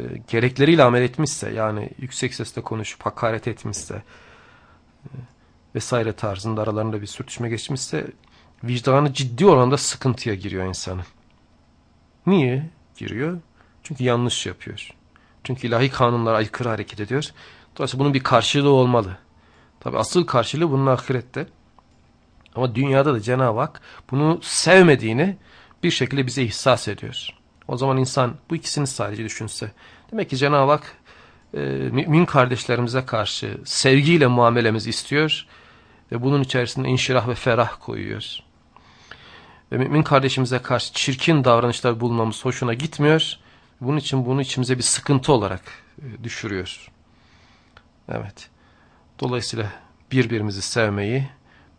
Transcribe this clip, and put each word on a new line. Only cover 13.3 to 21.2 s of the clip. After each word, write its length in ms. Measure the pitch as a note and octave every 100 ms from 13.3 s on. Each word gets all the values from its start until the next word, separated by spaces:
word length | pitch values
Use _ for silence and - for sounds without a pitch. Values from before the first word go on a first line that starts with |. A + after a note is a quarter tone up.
| F3 - _ _ _
Çünkü 220 | - D3
yanlış 420 | B2 A#2+ A#2+ - -
yapıyor. 440 | F#2 - - - - _ _ _ _
Çünkü 220 | - C3 A#2+
ilahi 240 | A#2 C3+
kanunlara 460 | C3 A#2+ A#2+ A2+ A2
aykırı 320 | G#2+ - A#2+
hareket 320 | G#2+ G2+ G2
ediyor. 300 | G#2 C3 D3 - - - _ -
Dolayısıyla 280 | C3+ C3
bunun 100 | C#3+
bir 80 | C3+
karşılığı 500 | C3 A#2+ A2+ D3 C#3+
olmalı. 440 | C3+ B2+ A#2+ G2 F2+ _ _ _ _ _ _
Tabi 180 | - -
asıl 280 | A2 F3+ E3+
karşılığı 440 | B2+ A2 D3 E3+
bunun 160 | C3+ C3+
ahirette. 600 | B2+ - B2